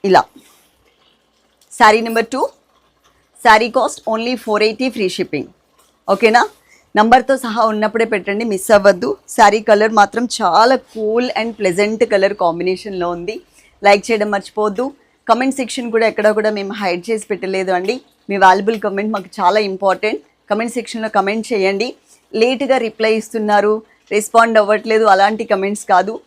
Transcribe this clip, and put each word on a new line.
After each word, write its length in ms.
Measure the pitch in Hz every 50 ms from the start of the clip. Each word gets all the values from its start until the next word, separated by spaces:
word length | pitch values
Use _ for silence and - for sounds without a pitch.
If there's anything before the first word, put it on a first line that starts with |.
| - 202
ఇలా 140 | 185 160 - - _ - _ _ _ _ _ _ _ _ _ _ _ _ _ _ _ _ _ _ _ _ _ _ _ _ _ _ - -
శారీ 200 | 240 214 214 226 226 233
నెంబర్ 200 | 247 226 226 - -
టూ, 80 | 262 381 554 _ _ _ _ _ _ _ _ _ _ _ _ _ _ _ _ _ _ -
శారీ 220 | 240 214 214 226 240 220
కాస్ట్ 260 | 262 233 285 - - _ - 220
only 200 | 220 233 240 254 226 -
ఫోర్ 180 | 233 214 208 214 220
ఎయిటీ 180 | 226 214 254 262 -
ఫ్రీ 120 | - 208 185 - -
షిప్పింగ్. 320 | 180 - - 143 - - _ _ _ _ _ _ _ _ _ _ _ - 196
ఓకేనా? 280 | 196 - 220 220 240 - 415 - _ _ _ _ _ _ _ _ 208
నంబర్తో 340 | 214 226 240 262 247 247 269 262 -
సహా 160 | 240 208 240 220 226 214
ఉన్నప్పుడే 320 | 214 214 214 214 226 226 220 226
పెట్టండి, 300 | 202 175 - 196 202 233 233 202
మిస్ 160 | 185 - - 226 202
అవ్వద్దు. 320 | 190 202 196 175 202 262 - - _ _ -
శారీ 240 | - 226 202 202 220 214 233
కలర్ 240 | 214 208 214 220 220 214
మాత్రం 220 | 202 202 - 220 247 240 - -
చాలా 360 | 220 180 165 185 220 247 269 254 - _ _
కూల్ 340 | 220 214 214 220 233 247 247 - -
and 100 | 220 233 220 -
ప్లెజెంట్ 440 | 208 185 175 180 208 214 220 214 240 220 226
కలర్ 200 | 196 190 202 202 202 190
కాంబినేషన్‌లో 640 | 170 165 170 175 185 185 180 - 214 196 185 175 175 175 170
ఉంది. 180 | 175 175 - 370 - _ _ _ _ _ _ _ - 202
లైక్ 160 | 202 208 196 -
చేయడం 200 | 226 214 208 214 208
మర్చిపోవద్దు. 500 | 202 190 - _ - 208 214 196 190 247 277 277 _ _ _ _ _ _ -
కామెంట్ 300 | 226 233 262 269 262 269
సెక్షన్ 280 | 262 226 - - 240 233 214
కూడా 120 | 226 226 220
ఎక్కడ 160 | 208 - 208 214 214 214
కూడా 120 | 208 214 214 208
మేము 140 | 196 196 202 208
హైడ్ 220 | 208 190 175 175 175 -
చేసి 160 | 226 220 202 _
పెట్టలేదు 400 | 208 175 170 185 190 190 190 185 185 180
అండి. 160 | 180 190 247 262 _ _ _ _ _ -
మీ 60 | 196 202 196
వాల్యుబుల్ 320 | 185 185 196 202 202 226 214 202
కామెంట్ 260 | 208 196 196 202 214 220
మాకు 140 | 202 185 180 - -
చాలా 200 | 190 175 196 214 214 196
ఇంపార్టెంట్. 500 | 190 185 202 196 185 185 202 214 240 - _ _ _ _ _ _
కామెంట్ 240 | 208 208 226 240 226 247
సెక్షన్‌లో 320 | 220 - - 233 220 220 - 208
కామెంట్ 280 | 196 196 208 226 214 -
చేయండి. 360 | 240 202 190 190 196 196 220 254 - _ _ _ _ _ _ _ - 220
లేటుగా 360 | 220 247 262 226 285 240 262 254 240
రిప్లై 260 | 220 220 _ 220 220 220 220
ఇస్తున్నారు, 540 | 214 - - 226 214 208 208 208 202 208 214 220 220 _ _ _ _ _ -
రెస్పాండ్ 440 | 214 214 - - 226 226 226 226 220
అవ్వట్లేదు, 440 | 208 196 214 208 214 226 220 214 220 214 196
అలాంటి 300 | 190 196 208 220 214 233 -
కామెంట్స్ 340 | 220 196 190 196 208 208 - - 202
కాదు. 200 | 180 185 196 226 - _